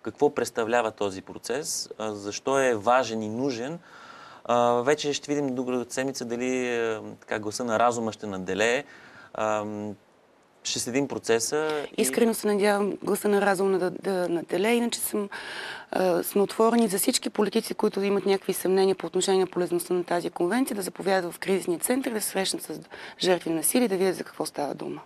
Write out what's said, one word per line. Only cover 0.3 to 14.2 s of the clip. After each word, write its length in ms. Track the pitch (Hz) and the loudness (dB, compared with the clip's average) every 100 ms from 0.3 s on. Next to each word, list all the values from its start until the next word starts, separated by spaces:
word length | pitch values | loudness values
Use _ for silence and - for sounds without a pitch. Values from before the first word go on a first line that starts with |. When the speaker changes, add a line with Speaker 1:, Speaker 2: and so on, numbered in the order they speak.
| 139 | 2
Speaker 1:
представлява 560 | 120 - 110 120 110 | -4 -2 2 2 0
този 300 | - 101 95 | -2 -4 -4
процес, 680 | 95 87 - 123 160 - - - | -12 -12 -6 -6 -4 -6 -8 -6
а, 140 | 107 104 | -6 -6
защо 440 | 101 101 - 135 | -8 -6 0 2
е 160 | 131 113 | 4 2
важен 480 | 104 127 117 113 | 4 4 2 -4
и 60 | 107 | -4
нужен. 500 | 113 139 113 127 170 - - - - - - - | -4 -4 -4 -6 -10 -14 -20 -20 -20 -20 -16 0
А, 280 | 120 120 | 2 4
вече 400 | 120 123 151 147 | 4 2 2 0
ще 180 | 139 - | -4 -2
видим 220 | 147 139 127 | -2 0 -2
другата 380 | 127 127 120 | -2 -2 -2
седмица 320 | - 135 131 117 | -4 -4 -4 -6
дали, 440 | 120 127 127 123 | -2 -2 0 0
а, 320 | 120 113 107 107 104 | 0 0 -2 -8 -14
така, 200 | - 113 | -6 -4
гласа 240 | 107 - | -4 -4
на 160 | 120 110 | 0 4
разума 320 | 120 120 113 | 4 4 -4
ще 160 | - 107 | -4 -6
надделее. 560 | 95 92 95 113 131 143 - - - - | -6 -2 2 2 2 -4 -20 -20 -20 -12
Ам, 640 | - 110 107 104 104 104 95 _ _ _ _ _ _ | -4 0 0 -2 -6 -8 -10 _ _ _ _ _ _
ще 160 | - 127 | -6 -6
следим 280 | 123 127 139 | -2 -2 -2
процеса 800 | 110 - 113 - 151 156 151 139 - | -4 0 2 2 -2 -2 -4 -6 -2
и 40 | |
Speaker 2:
Искрено 320 | 254 262 226 | 0 4 2
се 140 | 214 214 | 2 0
надявам 500 | 208 208 202 196 - | 2 2 2 0 -2
гласа 240 | - 202 208 | -2 0 2
на 140 | 202 | 4
разума 380 | 202 190 196 185 | 4 2 2 2
да, 100 | 180 | 0
да 400 | - 196 190 | -2 -4 -2